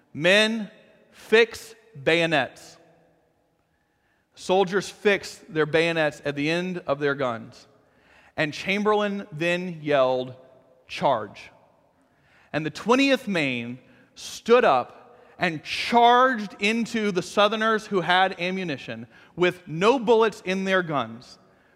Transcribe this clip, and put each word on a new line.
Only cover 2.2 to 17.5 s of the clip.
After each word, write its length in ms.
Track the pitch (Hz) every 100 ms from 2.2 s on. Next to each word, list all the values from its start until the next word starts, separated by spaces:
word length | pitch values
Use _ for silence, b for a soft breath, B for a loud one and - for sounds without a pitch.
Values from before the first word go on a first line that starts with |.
| 165 151 120 - - - _ _ _ _ _ _ _ _ _ _ _ _ _ _ _
Soldiers 540 | - - 190 185 190 -
fixed 680 | - 208 196 - - -
their 120 | 156 156
bayonets 540 | 160 170 165 151 147
at 100 | 143
the 160 | 143 151
end 320 | 170 185 175
of 140 | - 143
their 160 | 147
guns. 540 | 139 127 113 120 - - _ _ b b b b b
And 160 | 151
Chamberlain 720 | - - 202 208 208 208 202 196
then 480 | 147 170 175 185 160
yelled, 520 | 151 143 131 127 127 120 - _ _ _ -
"Charge." 640 | - 160 120 104 104 - _ _ _ _ _ b b b b b
And 140 | 151 156
the 40 |
Twentieth 580 | - 202 254 277 254 214
Maine 500 | 175 139 123 117 127 _ b b b
stood 480 | - - - 233
up 520 | 214 127 - - - b b b
and 240 | 180 156
charged 960 | - - - 240 240 247 262 233 202 -
into 540 | 202 233 226 233 208
the 100 | 180
Southerners 640 | 165 220 208